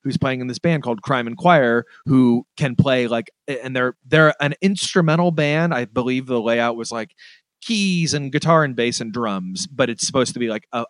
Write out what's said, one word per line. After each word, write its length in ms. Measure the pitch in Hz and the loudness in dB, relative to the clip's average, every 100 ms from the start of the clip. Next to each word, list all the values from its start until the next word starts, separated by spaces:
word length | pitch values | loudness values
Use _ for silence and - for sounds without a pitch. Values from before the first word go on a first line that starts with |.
who's 140 | 139 - | -6 -2
playing 240 | 135 131 | -2 -4
in 60 | 127 | -6
this 120 | 120 | -4
band 240 | 170 156 | -2 0
called 180 | 123 113 | -2 -6
Crime 260 | - 131 117 | -2 -2 -2
and 100 | 117 | 0
Choir 480 | 175 165 120 117 - - - | 4 6 6 2 -2 -10 0
who 400 | 131 123 120 - - | 4 4 2 -2 -4
can 180 | 143 117 | -4 2
play, 320 | 139 127 120 | 2 2 0
like," 240 | 117 - _ - | -2 -6 _ -10
a-, 160 | 131 | -8
and 120 | 131 127 | -6 -2
they're, 200 | 127 - 127 | -2 -4 0
they're 280 | 151 156 - | 4 4 4
an 120 | 143 147 | -4 0
instrumental 720 | 196 196 - 190 160 165 175 | -2 0 -2 2 2 2 0
band. 420 | 156 147 151 170 | 0 0 0 0
I 120 | 135 117 | -2 -4
believe 400 | 117 123 131 131 | -4 -2 -4 -2
the 160 | 120 | -2
layout 340 | 110 117 120 117 | 0 0 0 -2
was, 160 | 113 | -8
like, 240 | 117 107 _ - - _ _ | -8 -10 _ -20 -20 _ _
keys 520 | - 220 196 175 156 | -4 -2 0 0 0
and 180 | 147 143 | -2 -2
guitar 320 | 139 160 165 | -2 4 4
and 120 | 147 120 | 2 0
bass 260 | 120 - | -2 -2
and 120 | 113 | -6
drums, 520 | 110 113 98 92 92 - | -4 -2 -4 -6 -8 -8
but 220 | 131 127 | -2 -2
it's 160 | 110 - | -2 -4
supposed 280 | 131 123 | -2 -2
to 60 | 123 | -2
be, 100 | 117 | -6
like, 180 | 107 - | -6 -8
a, 120 | 120 117 | -10 -8